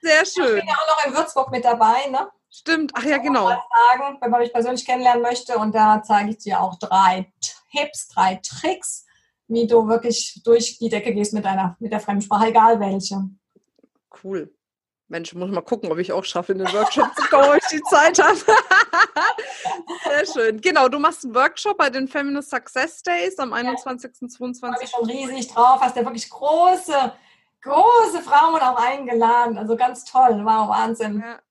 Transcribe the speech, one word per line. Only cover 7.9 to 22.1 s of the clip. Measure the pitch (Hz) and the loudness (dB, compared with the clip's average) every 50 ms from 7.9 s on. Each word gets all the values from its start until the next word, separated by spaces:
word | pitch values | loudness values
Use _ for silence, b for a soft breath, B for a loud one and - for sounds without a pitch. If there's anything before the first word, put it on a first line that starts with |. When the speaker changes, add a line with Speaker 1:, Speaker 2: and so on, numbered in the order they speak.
| - - - - | -8 -14 -16 -10
Speaker 2:
drei | _ 196 185 190 190 - - | _ 0 0 0 0 -4 -10
Tricks, | - - - - 320 370 - - - - - _ _ _ _ _ _ _ _ _ _ | -14 -14 -6 -6 -6 -6 -6 -8 -12 -14 -14 _ _ _ _ _ _ _ _ _ _
wie | 226 233 233 214 | -2 -2 0 4
du | 233 233 220 214 | 4 2 4 4
wirklich | 226 233 233 240 226 - - - - 185 _ | 0 0 0 -2 -4 -4 -6 -10 -12 -8 _
durch | 233 233 233 226 - - - | 2 2 2 2 -2 -8 -6
die | 233 226 | -6 -4
Decke | 214 208 - 240 196 | -4 -4 -4 -4 -4
gehst | 208 208 208 - | -2 -4 -4 -4
mit | 214 202 | -4 -4
deiner, | 196 190 190 190 185 175 _ | -2 -2 -2 -2 -4 -6 _
mit | 233 214 | -10 -8
der | 214 208 | -8 -6
Fremdsprache, | - - 202 202 196 - 220 202 226 226 | -6 -4 -4 -4 -2 -2 0 0 2 4
egal | 226 226 220 226 233 214 | 4 6 6 6 4 2
welche. | 202 196 190 196 190 - 196 196 190 190 - _ _ _ _ _ _ _ _ _ _ _ _ _ _ _ - - _ | 0 -4 -4 -4 -6 -6 -6 -6 -6 -8 -10 _ _ _ _ _ _ _ _ _ _ _ _ _ _ _ -20 -20 _
Speaker 1:
Cool. | 190 196 180 147 - _ _ _ _ _ _ _ _ _ _ _ _ | -10 -10 -10 -10 -10 _ _ _ _ _ _ _ _ _ _ _ _
Mensch, | - 170 170 - - | -12 -12 -12 -12 -12
muss | 175 180 190 | -10 -10 -6
mal | 202 226 | -6 -6
gucken, | 233 - 247 214 - - | -4 -4 -6 -6 -4 -6
ob | 160 165 | -4 -4
ich | 185 - | -4 -4
auch | - 185 190 | -4 -6 -6
schaffe, | - - 175 175 - 190 | -4 -6 -6 -4 -4 -4
in | 190 | -4
den | 190 185 | -2 -2
Workshop | 180 208 214 - - 269 262 - - | 0 0 0 0 2 2 2 2 2
zu | - 294 - | -4 -2 2
kommen, | - 277 277 285 | 6 6 6 6
ob | 285 302 | 6 4
ich | - - | 2 0
die | - 311 302 | -6 -6 -2
Zeit | - - 294 294 330 349 - | 4 4 6 6 6 6 6
habe. | 320 320 392 330 | 4 4 4 2
<laughs> | - - 440 427 - - 381 392 440 427 - 339 427 415 - 294 339 415 - - - - - - - - - 349 339 - 339 - - | 4 4 4 4 4 4 2 2 2 2 2 2 2 2 0 -2 -2 -2 -2 -4 -8 -14 -14 -8 -6 -6 -6 -6 -8 -12 -14 -8 -4
Sehr | 339 - 196 208 | -2 0 0 -2
schön. | - - 277 226 226 220 220 | -2 -2 -2 0 0 -2 0
Genau, | - 359 311 311 262 254 | 0 2 4 4 4 4
du | 240 294 | 2 2
machst | 285 320 330 - - | 0 -2 -2 -2 -12
einen | 254 226 | -4 0
Workshop | 247 269 302 - - - 415 403 403 | 0 0 0 0 -4 -4 -4 -2 0
bei | 330 277 | 0 -2
den | 240 269 269 | 0 -4 -6
Feminist | 262 | -4